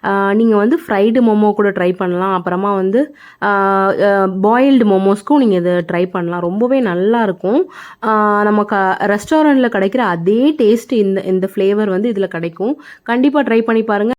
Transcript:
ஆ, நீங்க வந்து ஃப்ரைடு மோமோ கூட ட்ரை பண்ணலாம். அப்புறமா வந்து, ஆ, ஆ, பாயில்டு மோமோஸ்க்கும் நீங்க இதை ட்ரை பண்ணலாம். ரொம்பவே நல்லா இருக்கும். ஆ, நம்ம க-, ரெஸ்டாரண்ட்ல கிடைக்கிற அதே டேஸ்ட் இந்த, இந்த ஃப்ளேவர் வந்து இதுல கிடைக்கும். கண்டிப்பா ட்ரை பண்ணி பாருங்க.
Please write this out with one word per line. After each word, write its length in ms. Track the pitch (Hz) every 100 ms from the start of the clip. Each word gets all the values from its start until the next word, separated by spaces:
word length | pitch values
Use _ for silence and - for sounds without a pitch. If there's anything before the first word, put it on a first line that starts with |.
ஆ, 300 | 190 196 196
நீங்க 220 | 208 226 208
வந்து 240 | 214 330 -
ஃப்ரைடு 360 | 202 208 240
மோமோ 300 | 233 214 208
கூட 180 | 208 202
ட்ரை 260 | 196 180 185
பண்ணலாம். 380 | 185 180 190
அப்புறமா 400 | 185 175 180 202
வந்து, 400 | 196 190 220 294 - - -
ஆ, 60 | 202 202 196 196 190 -
ஆ, 260 | 202 202 190
பாயில்டு 600 | 185 202 240 277 269 214
மோமோஸ்க்கும் 520 | 190 196 202 - 294
நீங்க 160 | 240
இதை 180 | 185 175
ட்ரை 380 | 180 170 175 180
பண்ணலாம். 300 | 185 170 175
ரொம்பவே 400 | 175 196 247 269
நல்லா 420 | 226 175 196 233
இருக்கும். 480 | 214 180 185 262 359 - - -
ஆ, 380 | 220 214 214 208
நம்ம 220 | 208 208
க-, 320 | 208 202 190 185
ரெஸ்டாரண்ட்ல 720 | 185 208 - 311 302 269 240
கிடைக்கிற 280 | 208 196 254
அதே 560 | 220 170 170 220 277 302
டேஸ்ட் 340 | 220 226 -
இந்த, 280 | 240 196 190
இந்த 280 | - 185 190
ஃப்ளேவர் 340 | 202 190 202 214
வந்து 220 | 185 233
இதுல 140 | 196
கிடைக்கும். 580 | 185 170 165 165 208 294 - -
கண்டிப்பா 400 | - 240 277 294
ட்ரை 200 | 233 226
பண்ணி 200 | 226 220
பாருங்க. 300 | 220 202 214